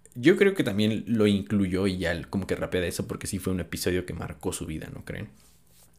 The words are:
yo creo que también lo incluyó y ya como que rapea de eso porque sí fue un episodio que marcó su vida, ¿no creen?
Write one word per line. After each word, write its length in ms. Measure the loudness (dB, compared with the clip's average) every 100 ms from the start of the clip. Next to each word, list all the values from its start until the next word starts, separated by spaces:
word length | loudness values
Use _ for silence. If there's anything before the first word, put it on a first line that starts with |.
| -18 2
yo 220 | 4 6
creo 160 | 4
que 100 | 2
también 400 | 0 2 2 2 0
lo 200 | 4 4
incluyó 600 | 4 2 0 2 2 0
y 100 | 0
ya 240 | -2 -2 -4
como 180 | -4 -2
que 80 | -4
rapea 260 | -2 -2
de 60 | -2
eso 200 | -4 -6
porque 200 | -6 -6
sí 120 | -4
fue 120 | -2
un 80 | -2
episodio 460 | -4 -4 0 0 -2
que 80 |
marcó 400 | -6 -8 -8 -6
su 120 | -6 -6
vida, 240 | -8 -8
¿no 100 | -12
creen? 260 | -10 -10 -12 -16 -20 _ _ -20 -20